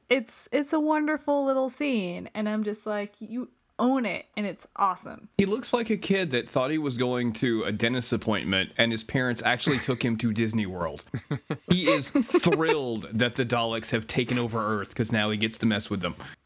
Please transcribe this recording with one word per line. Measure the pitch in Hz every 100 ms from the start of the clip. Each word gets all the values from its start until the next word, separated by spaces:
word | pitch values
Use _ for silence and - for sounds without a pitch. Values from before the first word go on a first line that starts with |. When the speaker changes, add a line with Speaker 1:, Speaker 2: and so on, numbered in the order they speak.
| -
Speaker 1:
it's, | 254 226 - -
it's | 277 285
a | 311
wonderful | 302 302 302 302 - 285
little | 269 262 262
scene, | - 285 233 180 180 185
and | 214 214
I'm | 214
just | 208 214
like, | 214 208 208 _
"You | 220 240 - _ _ -
own | 247 269
it, | 214 - - 214
and |
it's | 202 - -
awesome." | - 196 175 - - - -
Speaker 2:
He | 196
looks | 233 -
like | 240 220
a | 208
kid | - 196 170
that | 123 -
thought | 135 131
he | 156
was | 143 123
going | 123 123 120
to | 107 127 110
a | 87
dentist | 107 117 127 -
appointment, | 110 113 101 90 95 87 -
and | 117
his | 113
parents | - 135 127 117
actually | 113 123 160 127
took | - 123
him | 120 110
to | 117
Disney | 107 110 110 98
World. | 90 82 73 - 117 -
Speaker 3:
<laughs> | 143 - 151 -
Speaker 2:
He | 185 160
is | 147 135
thrilled | 285 220 349 170 151 160 156 127 110 78
that | 110 120
the | 123
Daleks | 113 120 117 113 110
have | 113 110
taken | 127 123 123
over | 117 113
Earth, | 107 104 95
'cause | - 110
now | 113 107
he | 107
gets | 110 -
to | 117
mess | 101 -
with | 98
them. | 87 - - -